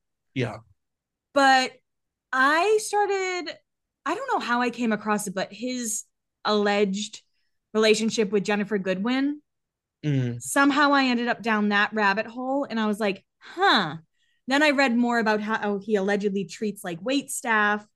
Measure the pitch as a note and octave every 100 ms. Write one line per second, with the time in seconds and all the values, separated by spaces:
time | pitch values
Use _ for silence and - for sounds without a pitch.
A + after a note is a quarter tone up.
0 | _ _ _ C3 A2+ A#2 - _ _ _
1 | _ _ _ C#4+ C4+ C4 C4 - _ _
2 | _ _ _ C4 C4+ D#4 G4 G#4+ - G#4
3 | G4+ G4 F#4 F4+ E4 - _ _ _ _
4 | C#4 F#4+ C5+ A4+ A3 A#3+ B3 A#3+ A#3+ G#3
5 | G#3+ G#3 G3+ F#3 - G3 B3 B3+ A#3 -
6 | - _ _ _ - G#3 G#3 G3+ G#3 G3
7 | G#3+ - _ _ _ _ _ G#3+ A3 G#3+
8 | A3 - G3 G#3+ F#3+ G#3 G3+ G#3 F#3+ F#3
9 | A3 C4 C#4 D4 _ _ _ _ _ _
10 | D3+ C3+ B2 A#2+ - C#4 C#4+ C#4 C#4+ C#4
11 | C4 A#3+ A#3+ G#3+ A3 G#3+ G#3 G3+ G#3 A3
12 | G3+ G3 A3 A#3 B3+ C#4 C#4 A3+ G#3+ G#3
13 | G#3 G3 _ _ - E4 G4 C4+ E3 D#3+
14 | - _ _ _ - C#4 D4+ C#4+ C4+ A#3+
15 | A#3+ A#3 A3 G#3+ G#3+ A3 G#3+ G3+ G3+ G#3
16 | F#3+ G3+ G#3 G3 E3 - G#3+ G3+ F#3 E3+
17 | G3+ C#4 - - B3 G#3+ G#3 G#3 -